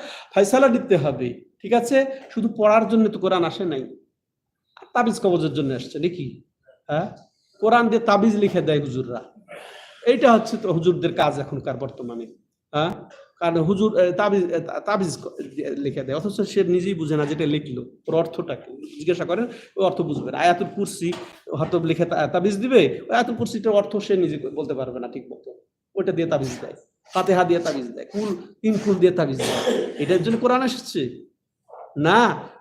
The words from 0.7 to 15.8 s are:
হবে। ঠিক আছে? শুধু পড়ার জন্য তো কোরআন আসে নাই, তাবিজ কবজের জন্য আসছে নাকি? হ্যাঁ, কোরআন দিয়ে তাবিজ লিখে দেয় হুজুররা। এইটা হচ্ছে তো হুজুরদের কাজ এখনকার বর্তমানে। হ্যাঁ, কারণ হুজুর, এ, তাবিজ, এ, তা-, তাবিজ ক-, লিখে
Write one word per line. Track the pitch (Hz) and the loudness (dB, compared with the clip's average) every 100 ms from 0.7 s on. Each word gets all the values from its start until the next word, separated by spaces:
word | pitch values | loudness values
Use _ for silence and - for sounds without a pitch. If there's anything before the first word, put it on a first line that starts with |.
| 233 - 180 | 4 4 2
হবে। | 143 127 123 - - _ | 2 -2 -4 -6 -16 _
ঠিক | - | 0
আছে? | 233 233 269 269 - - | 0 4 2 2 -4 -8
শুধু | - 220 - | -4 -2 2
পড়ার | 208 220 208 | 4 6 4
জন্য | 226 214 | 4 2
তো | - | 2
কোরআন | 185 185 | 0 2
আসে | 170 - 185 | 0 -2 -4
নাই, | 139 127 - _ _ _ _ _ _ _ - - | -4 -8 -14 _ _ _ _ _ _ _ -20 -4
তাবিজ | 254 226 202 | 0 0 2
কবজের | 196 175 156 | 2 2 0
জন্য | 139 139 | -2 -4
আসছে | 123 - 147 | -4 -8 -6
নাকি? | 170 170 131 - _ _ _ _ - | -4 -4 -10 -12 _ _ _ _ -6
হ্যাঁ, | 151 208 - _ _ _ _ | -4 -4 -10 _ _ _ _
কোরআন | 214 240 233 | 4 4 4
দিয়ে | 220 | 2
তাবিজ | 226 202 226 208 | 4 4 4 4
লিখে | 202 180 | 2 2
দেয় | 156 147 | 0 0
হুজুররা। | 127 123 123 123 - _ _ - - - - - - | -2 -6 -6 -10 -12 _ _ -20 -20 -20 -20 -2 0
এইটা | 254 269 | 6 6
হচ্ছে | 220 - 214 | 6 4 -4
তো | 196 | -2
হুজুরদের | 165 165 156 160 | 2 2 2 0
কাজ | - 151 139 | 0 0 0
এখনকার | 135 139 139 123 | -6 -8 -6 -8
বর্তমানে। | 131 - 123 117 113 - _ _ _ | -8 -10 -10 -10 -12 -18 _ _ _
হ্যাঁ, | 147 160 - - - - _ | -4 -2 -4 -14 -20 -20 _
কারণ | 170 165 | 0 2
হুজুর, | 160 190 220 175 | 2 2 2 4
এ, | 180 | 2
তাবিজ, | 175 208 196 175 | 2 2 2 0
এ, | 170 | -2
তা-, | 156 - | -4 -8
তাবিজ | - 208 180 - | -2 -2 -2 -6
ক-, | - - 139 135 143 | -12 -14 -12 -10 -8
লিখে | 143 | -6